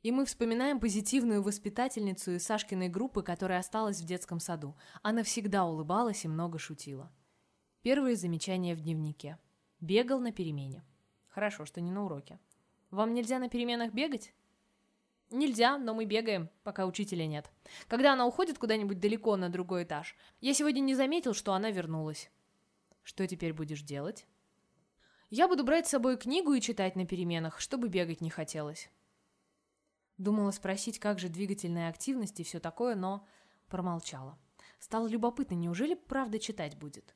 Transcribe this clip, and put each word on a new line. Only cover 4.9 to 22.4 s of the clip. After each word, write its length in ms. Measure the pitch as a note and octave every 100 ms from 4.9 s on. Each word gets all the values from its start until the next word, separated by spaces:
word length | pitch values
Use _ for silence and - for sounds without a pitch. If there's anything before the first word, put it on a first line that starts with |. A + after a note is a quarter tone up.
| -
Она 220 | G#3 A3+
всегда 400 | A3 - G#3 G3
улыбалась 600 | F3 D#3+ D#3 G3 A#3+ G3+
и 40 | D#3+
много 300 | D#3+ F3 D#3+
шутила. 520 | - D3 - C3+ - _ _ _ _ _ _ _
Первые 320 | A#3 C#4 C4
замечания 600 | A3 F3 E3 - F#3 F3 E3
в 40 |
дневнике. 580 | D#3 D#3+ D3+ D3+ C#3+ D#3+ _ _ _ _
Бегал 400 | E3 G3+ B3 C4+
на 100 | A#3+
перемене. 540 | G#3+ E3 C#3+ C3+ C3 - _ _ _ _
Хорошо, 380 | - G#3 G3+
что 160 | D3+ -
не 100 | F3
на 140 | F#3+
уроке. 340 | G3 C#3+ - - _ _ _ _ _
«Вам 220 | F#3+ A3
нельзя 260 | A#3+ A3+ B3+
на 100 | B3
переменах 440 | A#3+ A#3+ A#3+ A#3
бегать?» 400 | G#3+ D4+ B3+ - _ _ _ _ _ _ _ _ _ _
«Нельзя, 460 | A#3+ D4 A3 A#3+ C#4+
но 160 | A#3
мы 140 | A3 A3
бегаем, 420 | G#3 A3+ G3 E3 _
пока 240 | G#3 G3 F#3+
учителя 400 | F3 G3+ E3+ D#3+
нет. 240 | D3 - _ - - -
Когда 280 | A#3 C#4
она 120 | C4 B3
уходит 320 | - F#4 C#4
куда-нибудь 400 | A3+ A3 G3+ F#3+
далеко 380 | G#3 A3 A3 G3
на 140 | F3+
другой 320 | F3+ F3+ F#3
этаж, 340 | F3 D3 - - - _
я 140 | B3+
сегодня 260 | C#4 D4+ C4
не 140 | C4+
заметил, 400 | C4+ C4+ E4+ C4
что 180 | G#3 -
она 180 | F#3+ A3
вернулась». 600 | F#3+ D#3+ D#3+ D#3 D3+ - _